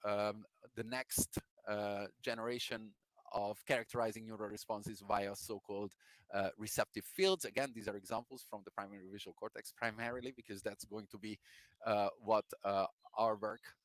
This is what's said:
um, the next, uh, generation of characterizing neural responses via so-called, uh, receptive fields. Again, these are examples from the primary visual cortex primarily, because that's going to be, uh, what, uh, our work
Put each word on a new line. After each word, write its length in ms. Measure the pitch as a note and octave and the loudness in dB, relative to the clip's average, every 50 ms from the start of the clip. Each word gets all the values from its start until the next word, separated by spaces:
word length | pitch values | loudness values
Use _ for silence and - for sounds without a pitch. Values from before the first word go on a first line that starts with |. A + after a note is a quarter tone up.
| - | 2
um, 400 | G#2 G#2 G2+ G#2 G#2 G#2 G#2+ G#2 - _ _ - A2+ _ | 2 4 4 4 2 0 -2 -8 -18 _ _ -20 -14 _
the 80 | A2+ A2 | -6 -4
next, 540 | A2 B2 B2+ C3 _ - - - - - - - _ _ _ - - | -2 -2 -4 -4 _ 0 0 0 0 0 -6 -6 _ _ _ -4 -2
uh, 380 | G#2+ G#2 G#2 G2+ G2+ G2+ G2+ G2 - _ - | 0 0 2 0 0 -2 -4 -6 -8 _ -4
generation 680 | - A#2 A2+ A2+ A#2 B2 B2 - - B2+ A2 A2 A2 G2+ _ _ _ _ - - - - | -4 -2 -2 -2 -2 -2 -2 -2 -2 -4 -6 -6 -10 -18 _ _ _ _ -20 -18 -4 -2
of 320 | - G2+ G2+ G#2 - - | 0 0 0 -2 -4 0
characterizing 640 | - C#3 B2 A2+ - - B2 A#2 A2+ G#2 A2+ A2 | 2 2 2 2 0 0 0 0 2 0 -4 -8
neural 220 | A2 A2 G#2 G#2+ G#2 | -10 -6 -6 -4 -6
responses 560 | G#2 G#2 - _ A2+ G#2 G2+ A2+ A2 G2+ G2+ | -4 -8 -6 _ -6 -4 -4 -6 -8 -8 0
via 260 | G2+ G#2 G2+ G2+ G2 G2+ | 2 2 4 4 2 -2
so-called, 580 | - - - A2+ G2 _ - G2+ G2 G#2 G2+ - _ - - - - - _ - | -4 -4 -6 -6 -6 _ -6 -4 -2 -2 -4 -6 _ -20 -20 -20 -20 -18 _ 0
uh, 140 | G2+ G2 F#2+ - - | 2 2 2 0 -2
receptive 460 | G#2+ A2 - - A2 - _ A2 F#2+ | -6 -4 2 2 0 0 _ -8 -8
fields. 400 | - - - F#3+ F#3+ F#3+ F3 - | -8 0 4 6 6 6 4 2
Again, 260 | - G2 B2+ C3+ C#3 A#2 | -2 0 0 0 0 -2
these 140 | A2+ G#2 | -4 -4
are 100 | G#2+ G2+ | -4 -4
examples 480 | G2+ F#2+ - A#2 A2+ A#2+ _ C3+ B2+ - - | -4 -4 -2 -2 -2 -2 _ -12 -14 -12 -10
from 120 | - G#2 G2 | -10 -10 -10
the 80 | G2 _ | -8 _
primary 320 | - G2+ G2 G2+ G2+ F#2 F#2+ | -6 -6 -6 -8 -12 -12 -10
visual 240 | G2 G#2 - - F2 - | -10 -10 -10 -10 -10 -6
cortex 340 | - A2+ _ A#2 A2 - - | -8 -6 _ -8 -12 -12 -6
primarily, 600 | - A#2 A#2 G#2+ G#2+ A#2 A#2+ A#2+ B2+ B2 C3 C3+ | -2 -2 -2 0 0 -2 -2 -2 -4 -6 -6 -8
because 280 | B2 A2+ - G#2+ F#2+ - | -8 -10 -10 -8 -4 -4
that's 220 | G#2+ G2+ - - | -6 -6 -6 -10
going 220 | A#2 G2+ G#2+ G#2 - - | -8 -8 -8 -8 -8 -12
to 40 | |
be, 220 | G#2 F#2 G#2+ G#2+ - _ - - - - - _ _ - | -10 -8 -8 -8 -8 _ -20 -20 -20 -20 -20 _ _ 2
uh, 220 | A2 G#2+ G#2 G2+ G2+ - - | 4 4 6 6 4 2 -2
what, 260 | A2+ G#2 A2 G#2+ G2+ _ - - - | 4 6 6 6 6 _ -8 -2 0
uh, 220 | G2 G2+ G2 G2 - - _ _ - - | 4 4 6 4 4 0 _ _ -8 0
our 200 | A2 A2 A2+ A2 | 4 4 4 4
work 240 | G#2 G2+ G#2+ A2+ A#2 - - - _ | 2 0 -2 -4 -4 -10 -18 -20 _